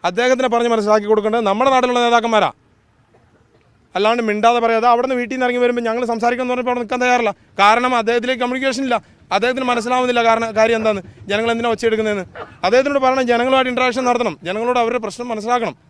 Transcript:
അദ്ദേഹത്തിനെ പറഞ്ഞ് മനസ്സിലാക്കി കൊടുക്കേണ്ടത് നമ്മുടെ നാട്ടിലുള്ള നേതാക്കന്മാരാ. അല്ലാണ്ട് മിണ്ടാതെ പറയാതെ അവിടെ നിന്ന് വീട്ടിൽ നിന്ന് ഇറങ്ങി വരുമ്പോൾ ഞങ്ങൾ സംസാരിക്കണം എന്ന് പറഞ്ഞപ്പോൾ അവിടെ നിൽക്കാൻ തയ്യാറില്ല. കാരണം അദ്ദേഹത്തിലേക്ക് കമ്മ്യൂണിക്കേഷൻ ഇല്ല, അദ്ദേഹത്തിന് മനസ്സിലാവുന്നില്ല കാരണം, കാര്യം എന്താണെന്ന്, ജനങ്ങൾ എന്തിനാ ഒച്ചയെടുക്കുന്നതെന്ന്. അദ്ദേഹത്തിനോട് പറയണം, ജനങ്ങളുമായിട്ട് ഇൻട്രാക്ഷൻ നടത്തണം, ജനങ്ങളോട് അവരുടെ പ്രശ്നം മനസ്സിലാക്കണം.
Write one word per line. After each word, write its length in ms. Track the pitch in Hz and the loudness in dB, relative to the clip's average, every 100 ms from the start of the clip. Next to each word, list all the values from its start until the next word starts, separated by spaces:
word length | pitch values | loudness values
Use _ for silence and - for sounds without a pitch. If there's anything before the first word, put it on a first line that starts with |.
അദ്ദേഹത്തിനെ 440 | 175 180 247 254 262 | -4 0 0 2 2
പറഞ്ഞ് 200 | 233 240 | 0 2
മനസ്സിലാക്കി 380 | 226 208 214 208 | 0 2 2 4
കൊടുക്കേണ്ടത് 340 | 214 208 233 | 0 2 0
നമ്മുടെ 300 | 214 202 269 | 0 2 2
നാട്ടിലുള്ള 300 | 254 247 247 | 2 2 2
നേതാക്കന്മാരാ. 520 | 240 233 226 220 180 - _ _ _ _ _ _ _ _ _ _ _ _ _ | 2 2 2 2 0 -4 _ _ _ _ _ _ _ _ _ _ _ _ _
അല്ലാണ്ട് 280 | 185 208 240 | -2 0 0
മിണ്ടാതെ 380 | 226 208 233 240 | -2 2 2 2
പറയാതെ 280 | 233 226 240 | 2 2 2
അവിടെ 180 | 233 262 | 2 2
നിന്ന് 140 | 254 | -2
വീട്ടിൽ 140 | 240 | -4
നിന്ന് 120 | 254 247 | -2 -2
ഇറങ്ങി 140 | 247 | 0
വരുമ്പോൾ 220 | 247 240 | 0 0
ഞങ്ങൾ 220 | 233 226 | -2 -4
സംസാരിക്കണം 400 | 240 233 233 247 | -2 -2 -2 -2
എന്ന് 100 | 254 | -4
പറഞ്ഞപ്പോൾ 160 | 247 247 | -4 -2
അവിടെ 100 | 247 | -4
നിൽക്കാൻ 200 | 226 247 | -4 -2
തയ്യാറില്ല. 300 | 247 247 226 196 _ - | 0 2 0 -4 _ 2
കാരണം 360 | 202 233 254 | 4 4 2
അദ്ദേഹത്തിലേക്ക് 460 | 247 220 240 240 247 | 0 0 -2 -2 -2
കമ്മ്യൂണിക്കേഷൻ 420 | 247 254 269 247 | -2 -2 -4 -4
ഇല്ല, 200 | 269 233 - _ _ | -2 -4 -4 _ _
അദ്ദേഹത്തിന് 320 | 196 233 254 | -2 -2 -2
മനസ്സിലാവുന്നില്ല 600 | 254 240 220 254 254 240 | -2 -2 0 -2 0 2
കാരണം, 320 | 226 226 226 214 | 2 2 0 0
കാര്യം 200 | 220 233 | 2 2
എന്താണെന്ന്, 520 | 220 202 - - - | 0 -2 -6 -20 -6
ജനങ്ങൾ 220 | 202 226 | -2 -2
എന്തിനാ 200 | 233 233 | -2 -2
ഒച്ചയെടുക്കുന്നതെന്ന്. 540 | 220 226 220 220 208 175 - - - | 0 0 0 -2 -4 -8 -14 -18 -6
അദ്ദേഹത്തിനോട് 340 | 180 240 269 285 | 0 2 2 2
പറയണം, 280 | 262 262 247 | 0 0 0
ജനങ്ങളുമായിട്ട് 440 | 233 247 262 254 | 0 2 2 0
ഇൻട്രാക്ഷൻ 340 | 254 254 240 | 0 -2 0
നടത്തണം, 340 | 247 240 233 151 | 0 0 -2 -6
ജനങ്ങളോട് 360 | 160 202 233 247 | -8 -6 -2 0
അവരുടെ 200 | 233 240 | 0 -2
പ്രശ്നം 300 | 214 - 247 | -6 -10 -8
മനസ്സിലാക്കണം. 480 | 220 208 247 214 131 _ | -8 -2 -2 -2 -8 _